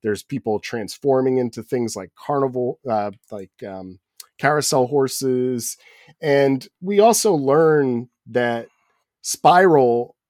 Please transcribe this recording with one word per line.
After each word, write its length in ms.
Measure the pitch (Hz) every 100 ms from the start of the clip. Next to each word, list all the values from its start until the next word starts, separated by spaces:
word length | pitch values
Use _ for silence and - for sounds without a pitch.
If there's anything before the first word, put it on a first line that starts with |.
there's 180 | 110 101
people 380 | - 135 113 104
transforming 760 | - 120 101 - 143 131 131 127
into 260 | 120 117
things 320 | 113 127 117 107
like 160 | 92 _
carnival, 640 | - 143 135 127 123 - 135
uh, 240 | 107 104 101 _
like, 200 | 107 92 _ 110
um, 320 | 95 92 92 _ _ - _
carousel 500 | 139 151 135 139 123
horses. 920 | 143 135 - 135 127 127 123 113 - _ _ _ _
And 460 | 156 139 139 135 - _
we 180 | 180 202
also 340 | 220 233 220
learn 760 | 165 135 147 160 151 131 120 123 _ -
that 400 | 120 120 117 113 _ _ _ _ _
Spiral 920 | - - 151 175 190 151 123 120 120 _